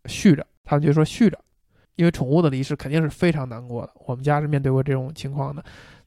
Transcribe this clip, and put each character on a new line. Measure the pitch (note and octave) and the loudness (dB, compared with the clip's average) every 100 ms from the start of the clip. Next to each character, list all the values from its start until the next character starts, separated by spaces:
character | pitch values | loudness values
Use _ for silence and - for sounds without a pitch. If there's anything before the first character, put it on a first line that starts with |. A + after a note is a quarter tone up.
| - | -14
续 | - G#3 | 2 4
着， | D3 - _ | 4 0 _
他 | - D3 | -2 0
们 | D3+ | 2
就 | |
说 | D#3 | 2
续 | D#3 - G#3+ | 2 2 2
着。 | - _ _ _ _ _ - | 2 _ _ _ _ _ 0
因 | E3+ | 0
为 | |
宠 | - B2+ | 2 0
物 | D#3+ | 2
的 | D#3+ | 2
离 | C3 | 0
世 | C3+ | -4
肯 | D3 C3+ | -6 -2
定 | D#3+ | 0
是 | D#3 | -2
非 | - F3 | 0 0
常 | D#3 B2+ | 0 -6
难 | A#2 B2 | -12 -10
过 | A#2 | -10
的， | C#3+ _ - | -10 _ -10
我 | B2 | -4
们 | |
家 | C#3 D3 | -2 0
是 | D3+ | 0
面 | C#3+ | 0
对 | C3+ | 0
过 | C3 | 0
这 | C#3 | 0
种 | C3 C3 | -4 -6
情 | D#3 C#3 | -10 -8
况 | C#3+ C#3 | -6 -6
的， | C#3 - - - - | -10 -16 -20 -20 -20